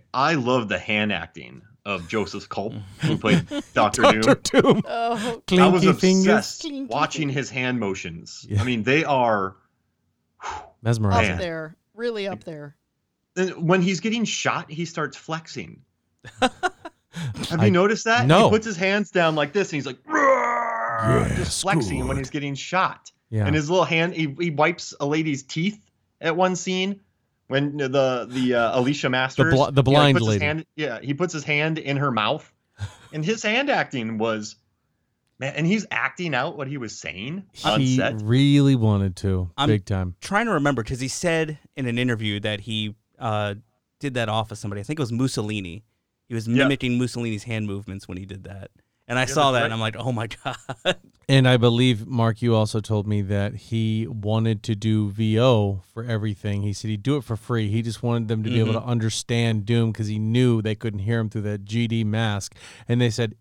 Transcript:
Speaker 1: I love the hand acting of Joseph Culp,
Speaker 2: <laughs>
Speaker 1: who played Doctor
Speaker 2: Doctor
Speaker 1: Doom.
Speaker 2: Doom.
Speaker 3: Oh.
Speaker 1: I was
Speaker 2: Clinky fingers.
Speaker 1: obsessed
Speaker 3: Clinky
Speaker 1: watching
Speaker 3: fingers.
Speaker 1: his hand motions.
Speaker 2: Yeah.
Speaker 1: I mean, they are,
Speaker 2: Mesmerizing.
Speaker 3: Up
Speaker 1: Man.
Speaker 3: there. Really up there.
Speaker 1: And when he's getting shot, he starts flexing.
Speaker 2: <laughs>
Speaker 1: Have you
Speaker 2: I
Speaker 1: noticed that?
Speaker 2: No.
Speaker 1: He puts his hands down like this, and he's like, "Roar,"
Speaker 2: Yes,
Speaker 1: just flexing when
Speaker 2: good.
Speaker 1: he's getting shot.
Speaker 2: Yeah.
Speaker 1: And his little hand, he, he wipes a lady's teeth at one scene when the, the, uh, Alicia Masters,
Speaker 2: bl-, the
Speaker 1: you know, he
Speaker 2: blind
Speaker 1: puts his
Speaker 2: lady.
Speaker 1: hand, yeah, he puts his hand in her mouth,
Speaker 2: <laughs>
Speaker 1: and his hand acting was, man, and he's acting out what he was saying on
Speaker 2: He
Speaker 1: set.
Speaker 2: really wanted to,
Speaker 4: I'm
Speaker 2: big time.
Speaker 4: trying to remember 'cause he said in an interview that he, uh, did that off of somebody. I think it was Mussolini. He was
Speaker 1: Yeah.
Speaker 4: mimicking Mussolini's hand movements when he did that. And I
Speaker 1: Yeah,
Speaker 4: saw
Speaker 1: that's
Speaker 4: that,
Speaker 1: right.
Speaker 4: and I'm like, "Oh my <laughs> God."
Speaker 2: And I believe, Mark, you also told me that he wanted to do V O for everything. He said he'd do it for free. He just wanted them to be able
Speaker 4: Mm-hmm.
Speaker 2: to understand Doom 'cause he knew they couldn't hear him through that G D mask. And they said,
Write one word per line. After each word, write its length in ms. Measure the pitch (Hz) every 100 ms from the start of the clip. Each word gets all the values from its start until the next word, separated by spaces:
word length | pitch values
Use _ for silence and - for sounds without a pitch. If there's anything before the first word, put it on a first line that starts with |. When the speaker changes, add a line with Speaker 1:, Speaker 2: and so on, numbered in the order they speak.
| _
Speaker 1:
I 200 | 123 147
love 340 | 160 120 127 107
the 100 | 90
hand 360 | - 107 107
acting 480 | 90 85 - 62 64 - _ 101
of 240 | 95 82
Joseph 400 | 110 95 101 -
Culp, 240 | - 117 110 98
Speaker 2:
<laughs> 120 | -
Speaker 1:
who 180 | 156 -
played 300 | 110 175 - 294 -
Doctor 280 | - 208 -
Speaker 2:
Doctor 340 | 285 220 226 -
Speaker 1:
Doom. 260 | - 269
Speaker 2:
Doom. 200 | 262 220 -
Speaker 3:
Oh. 560 | 240 233 233 240 226 -
Speaker 1:
I 140 | 185 185
was 120 | 185
Speaker 2:
Clinky 100 | 190 -
fingers. 260 | 185 190 190
Speaker 1:
obsessed 340 | 214 - -
Speaker 3:
Clinky 320 | 320 277 269
Speaker 1:
watching 280 | 143 156 160 143
Speaker 3:
fingers. 60 | 135
Speaker 1:
his 140 | 113
hand 300 | 127 127 123
motions. 640 | 101 95 87 82 - - 113
Speaker 2:
Yeah. 100 | 101
Speaker 1:
I 40 | 123
mean, 180 | 120
they 220 | 110 147 147
are, 500 | 135 120 107 95 - _ _ _ _ _ _ _ _ - - - _
Speaker 2:
Mesmerizing. 500 | 110 117 104 98 104
Speaker 3:
Up 60 | 90
Speaker 1:
Man. 0 |
Speaker 3:
there. 380 | 175 160 160 - _
Really 340 | 208 240 214 196
up 160 | 180
there. 320 | - 151 147 - _ _ _ _ _ 180
Speaker 1:
And 300 | 185 139 165
when 120 | 190
he's 180 | 180 185
getting 240 | 226 233 208
shot, 440 | - 131 131 165
he 140 | 151 165
starts 300 | - 147 -
flexing. 680 | - 160 160 123 87 - _ _ _
Speaker 2:
<laughs> 320 | _ - -
Speaker 1:
Have 100 | 254 - 370 - 330 - _ 170 143 95 -
you 60 | 165 208
Speaker 2:
I 20 |
Speaker 1:
noticed 360 | 175 202 220 226
that? 220 | 240 127
Speaker 2:
No. 180 | 175 220
Speaker 1:
He 40 |
puts 140 | 220 220
his 120 | 170
hands 340 | 190 202 202
down 240 | 185 165 156
like 180 | 147
this, 160 | 202 190
and 60 | 151
he's 80 | 131
like, 120 | 127 -
"Roar," 1160 | 311 277 262 240 240 233 233 226 113 110 123 110
Speaker 2:
Yes, 100 | -
Speaker 1:
just 240 | - -
flexing 380 | 185 170 101 78
when 100 | 82
Speaker 2:
good. 80 | 139
Speaker 1:
he's 120 | 131
getting 260 | 151 143 139
shot. 560 | - 180 185 - - _ _
Speaker 2:
Yeah. 160 | 110 104
Speaker 1:
And 100 | 151
his 140 | 147
little 160 | 185 156
hand, 280 | 165 175 165
he, 200 | 156 135
he 120 | 175
wipes 420 | 143 156 - - -
a 60 | 143
lady's 380 | 156 156 135
teeth 360 | - 160 190 107 _ _ _ _
at 140 | 165 165
one 200 | 185 180
scene 440 | 190 185 190 196 _ _ _ _ _
when 300 | 135 143 147
the, 500 | 131 139 131 123 113
the, 240 | 131 127
uh, 260 | 120 117 131
Alicia 300 | 127 147 139
Masters, 440 | 127 131 - 123
Speaker 2:
bl-, 120 | 135 143
the 20 |
Speaker 1:
you 20 |
know, 40 | 139
he 60 |
Speaker 2:
blind 320 | 131 143 143 131
Speaker 1:
puts 100 | 110
his 40 | 104
Speaker 2:
lady. 100 | 147
Speaker 1:
hand, 200 | 156 - -
yeah, 240 | 147 110
he 120 | 127
puts 200 | 143 175
his 100 | 160
hand 340 | 156 147 156 160
in 180 | - 139
her 140 | 143
mouth, 400 | 113 107 156 - _ _ -
Speaker 2:
<laughs> 320 | 98 - -
Speaker 1:
and 120 | 156 156
his 160 | 220
hand 260 | 214 233 285
acting 480 | 202 143 131 113 110
was, 360 | 113 110 104 - _ _ _ _ _ _ _ _
man, 140 | 135 147
and 100 | 165
he's 180 | 214 -
acting 440 | 110 131 - 175 127
out 220 | 151 147
what 100 | 135
he 100 | 143
was 200 | 110 -
saying 460 | 78 87 120 190 - - 156
on 140 | 160
Speaker 2:
He 160 | 131 127
Speaker 1:
set. 240 | 104 110
Speaker 2:
really 540 | 107 127 143 143 139 131
wanted 400 | 110 101 98 90
to, 320 | 98 92 87 -
Speaker 4:
I'm 100 | 143
Speaker 2:
big 180 | 107 -
time. 300 | 95 92 -
Speaker 4:
trying 240 | - 202 233
to 80 |
remember 300 | 165 143 123
'cause 160 | 107 123
he 80 | 131
said 500 | - 175 165 156 151 _ -
in 100 | 127
an 100 | 120
interview 420 | 123 110 107 101
that 200 | 107 104
he, 340 | 104 110 107 107 _ _
uh, 380 | 123 107 104 104 - _ _ _
did 140 | 143
that 160 | 123 110
off 220 | 110 110
of 60 | 107
somebody. 220 | 104 101
I 40 |
think 160 | 101 156
it 40 |
was 80 | 120
Mussolini. 720 | 120 131 - 107 107 90 92 - _ _ _ _
He 60 | 117
was 120 | 110
Speaker 1:
Yeah. 160 | 123
Speaker 4:
mimicking 340 | 139 139 127 123
Mussolini's 440 | 123 120 117 104
hand 220 | 120 113 104
movements 400 | 98 101 98 -
when 100 | 90
he 80 | 98
did 180 | 98
that. 260 | 95 95 98 _ _ _ -
And 100 | 123
I 60 |
Speaker 1:
Yeah, 20 | 131
Speaker 4:
saw 260 | 139 139
Speaker 1:
that's 20 |
Speaker 4:
that, 60 | 123
Speaker 1:
right. 40 | 113
Speaker 4:
and 80 |
I'm 60 | 113
like, 160 | 113 110
"Oh 140 | 123
my 160 | 117 113
<laughs> 160 | - 139 123 - 127 185
God." 120 | 175 - _ -
Speaker 2:
And 200 | 135 127
I 100 | 123
believe, 480 | 120 117 127 107 113
Mark, 380 | 123 113 110
you 100 | 120 110
also 240 | 107 110
told 280 | 104 107 101
me 160 | 104
that 320 | 98 101 101 104
he 500 | - 113 110 110 113
wanted 540 | 113 104 110 113 107
to 120 | - 107
do 340 | 110 110 104
V 300 | 101 110 110
O 420 | 131 113 101 98 -
for 120 | 113
everything. 580 | 120 110 110 98 107 101
He 120 | 101
said 160 | 95 110
he'd 100 | 107
do 160 | 127 147
it 60 |
for 120 | 117 110
free. 340 | - 120 104
He 100 | 110
just 220 | 117 107
wanted 240 | 120 117 110
them 160 | 110
to 60 | 110
be 80 | 117
able 140 | 110
Speaker 4:
Mm-hmm. 80 | 110 120
Speaker 2:
to 0 |
understand 800 | 120 110 - - 117 117 110 98
Doom 260 | 117 113
'cause 140 | 104 104
he 120 | 107
knew 420 | 110 120 127 113
they 140 | 107 107
couldn't 240 | 117 101
hear 200 | 101 117
him 100 | 110
through 100 | 110
that 240 | 104 104 98
G 220 | 117 117
D 160 | 113
mask. 500 | 107 110 113 104 - - - - -
And 140 | 120
they 80 | 120
said, 240 | 107 113 -